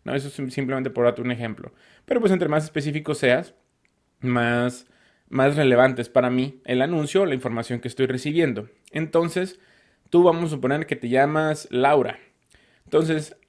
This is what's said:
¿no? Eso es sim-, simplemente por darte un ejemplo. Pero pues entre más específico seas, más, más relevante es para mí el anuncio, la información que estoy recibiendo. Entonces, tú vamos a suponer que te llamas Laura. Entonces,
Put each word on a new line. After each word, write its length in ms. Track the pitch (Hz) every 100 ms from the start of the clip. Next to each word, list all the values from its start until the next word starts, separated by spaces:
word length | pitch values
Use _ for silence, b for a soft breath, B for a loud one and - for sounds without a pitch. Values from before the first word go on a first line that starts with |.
¿no? 100 | -
Eso 140 | 135 143
es 60 |
sim-, 160 | - 131
simplemente 400 | 139 131 135 131
por 140 | 120
darte 180 | 120 120
un 80 | 123
ejemplo. 420 | 120 113 104 - _ b b
Pero 160 | b 254
pues 120 | 214
entre 160 | 185 160
más 160 | 151
específico 500 | 156 156 147 151 151
seas, 400 | 151 127 131 170 _ _ _ _ _ _ _
más, 640 | 127 123 120 120 123 123 - b b b b
más 280 | 127 135 143
relevante 460 | 139 120 131 123
es 60 | 113
para 220 | 131 123
mí 300 | 127 131 -
el 180 | - 127
anuncio, 440 | 143 170 147 190 190
la 80 |
información 460 | 131 127 117 113 120
que 80 | 120
estoy 180 | - 131
recibiendo. 640 | 127 147 160 156 104 107 _ _
Entonces, 720 | 151 156 165 170 180 185 - b b b b b
tú 120 | 170
vamos 240 | 175 165 165
a 100 | 151
suponer 300 | 127 147 156
que 100 | 127
te 120 | 120
llamas 600 | 131 143 156 156 151 -
Laura. 480 | 123 135 147 - - _ _ _ b b b
Entonces, 520 | b 156 160 156 151 -